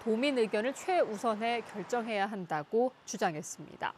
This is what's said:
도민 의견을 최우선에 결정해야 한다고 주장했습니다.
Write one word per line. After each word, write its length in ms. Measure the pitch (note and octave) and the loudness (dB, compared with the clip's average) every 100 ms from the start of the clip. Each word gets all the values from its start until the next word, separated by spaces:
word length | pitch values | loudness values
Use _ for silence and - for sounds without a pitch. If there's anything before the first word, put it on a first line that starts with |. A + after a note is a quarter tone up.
도민 340 | - A3 C#4+ C4 | 2 2 4 4
의견을 360 | A3 G#3 A#3 | 2 2 0
최우선에 880 | C#4 - F4+ C4 G#3 A#3+ G#3 A#3 A#3 | -2 0 4 4 2 -2 0 0 -2
결정해야 640 | A3 G#3 F3+ A#3+ A3+ G#3+ G3 | -4 -8 -2 -2 0 0 0
한다고 680 | G#3 F3+ D3+ D3 A3+ B3+ - - | -2 -4 -4 0 2 2 0 -10
주장했습니다. 880 | F3+ G3 D3+ - - D3+ - - | -2 0 0 -8 -12 -14 -6 -6